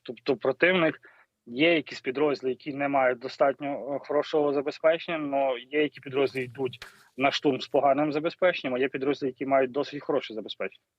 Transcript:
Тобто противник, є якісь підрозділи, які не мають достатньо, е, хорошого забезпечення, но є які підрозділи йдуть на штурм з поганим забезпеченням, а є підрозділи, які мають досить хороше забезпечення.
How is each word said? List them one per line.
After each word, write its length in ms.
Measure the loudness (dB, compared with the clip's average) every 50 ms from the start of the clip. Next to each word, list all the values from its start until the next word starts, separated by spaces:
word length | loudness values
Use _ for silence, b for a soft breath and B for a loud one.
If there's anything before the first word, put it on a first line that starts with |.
| _
Тобто 320 | -14 -14 -6 _ -2 -2
противник, 640 | 0 0 0 2 4 4 4 4 4 2 2 0 -4 b b b b b b _ _ _
є 300 | -10 -2 2 4 4 4
якісь 260 | 2 0 -4 -10 -8
підрозділи, 500 | -6 -6 -2 0 0 0 0 0 -2 -4
які 220 | -4 -4 -6 -8 -6
не 140 | -4 -2
мають 320 | 0 2 2 2 2 2 0
достатньо, 760 | -6 -10 0 2 2 2 2 0 -6 -8 -6 -6 -6 -8 -8
е, 40 | -8 -6
хорошого 460 | -2 -2 -2 0 0 0 2 2 2 2
забезпечення, 640 | 0 -2 -4 -4 0 2 2 2 2 -2 -6 -6
но 400 | -4 -4 -2 0 0 0 0 0
є 240 | -2 -6 -2 0 0
які 200 | 0 0 -2 -8
підрозділи 440 | -12 -6 0 0 0 2 0 -4 -6
йдуть 340 | -6 -4 -4 -4 -4 -4 -8 B B B B B B B
на 140 | 0 0 2
штурм 300 | 2 2 2 0 0 0
з 60 | -2
поганим 460 | 0 0 2 4 4 4 4 2 0 0
забезпеченням, 640 | -2 -2 -4 -2 2 2 2 2 0 -4 -4 -2
а 40 | 0
є 80 | 0
підрозділи, 420 | -2 -2 -2 -2 -2 0 0 -2 -6
які 160 | -4 _ -2
мають 260 | 2 4 4 4 2
досить 320 | 0 -4 -4 -4 -6 -8 -4
хороше 300 | -2 -2 -2 -2 -4 -8
забезпечення. 500 | -10 -10 -10 -10 -8 -8 -10 -10 _ _ _ _